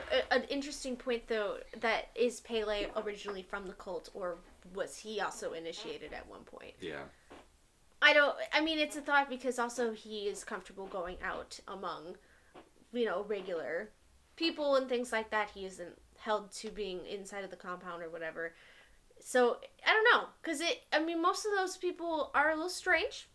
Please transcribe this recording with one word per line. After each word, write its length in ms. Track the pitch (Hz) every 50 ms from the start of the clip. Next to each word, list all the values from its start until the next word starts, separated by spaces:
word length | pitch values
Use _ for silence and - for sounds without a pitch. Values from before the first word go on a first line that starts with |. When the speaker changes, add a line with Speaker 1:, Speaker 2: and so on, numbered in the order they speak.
| - - -
Speaker 1:
it. 100 | 262 - -
Speaker 2:
a, 20 | 262
an 100 | 262 -
interesting 500 | - 277 277 269 294 277 - - 262 247
point, 320 | 247 - 262 240 233 240
though, 300 | - 233 214 208 190 - - - - - 226
that 240 | - 226 214 - - - -
is 240 | - 240 240 233 -
Pele 480 | - - 233 220 208 214 208 208 202 - -
originally 480 | 220 202 208 202 190 - 202 202 185 185
from 240 | - 208 202 196
the 60 | 185 196
cult, 360 | - - 202 180 - - - -
or 240 | 202 180 180 170 175 - - - - - 180 180
was 240 | 196 170 - -
he 220 | - - 214 220 202
also 320 | 180 160 - - 190 170 -
initiated 600 | 165 165 165 - - - 156 147 151 156 147 -
at 140 | - -
one 140 | - 98 - 78
point? 300 | - - - - - - -
Speaker 3:
Yeah. 220 | 92 82 73 71 69 69 - - - - - - - - - _ - _ _ _ - - - -
Speaker 2:
I 120 | 285 294 294
don't, 220 | 294 285 277 - - 254 - -
I 80 | 302
mean, 180 | 311 320 320 302
it's 160 | 302 294 302
a 60 | 302
thought 280 | 285 294 285 285 277 233
because 300 | 254 247 269 254 240 247
also 320 | 233 247 247 254 240 226
he 300 | 220 214 - 214 214 208 202
is 160 | 208 196 190 -
comfortable 440 | - 226 220 - - 190 196 190
going 300 | 190 208 190 170 180 180 -
out 380 | - 190 165 - - - - - -
among, 480 | - 196 190 196 170 156 151 151 175 - - - - - - _ - - - - - _ - - _ 226
you 120 | 247 233
know, 180 | 208 175 190 202
regular 640 | 190 214 190 185 190 175 160 143 127 160 180 220 214 - _ - - - - _ _ _
people 380 | - 330 330 - 302 294 285 269
and 140 | 262 262 254
things 220 | 254 240 247 247
like 180 | 226 220 220 220
that. 220 | 214 214 208 202
He 140 | - 196 190
isn't 340 | 190 185 180 175 165 - - - - -
held 340 | - - 226 214 214 202 190 -
to 160 | - 220 214
being 340 | - 208 202 185 180 180 156
inside 380 | - - 196 196 - 208 202 190
of 80 | 180
the 40 | 180
compound 440 | - - 180 180 180 180 180 170 170
or 80 | 170 160
whatever. 460 | 170 165 165 160 160 165 165 165 - - - - - - - - - - - - - -
So, 380 | - - - 254 247 240 - - - - - - -
I 60 | 311 370
don't 140 | 440 427 480
know, 180 | 403 214 - - - -
'cause 200 | - 330 320 277
it, 200 | 339 330 - - - _
I 80 | - 311
mean, 220 | 320 330 339 330
most 240 | 339 370 392 - -
of 60 | 427 403
those 220 | 381 381 370 370
people 540 | - 359 359 349 - 339 339 320 302 - - -
are 160 | 269 294 311
a 60 | 320
little 140 | 311 339 370
strange. 560 | 359 - - 370 339 320 403 554 - - - -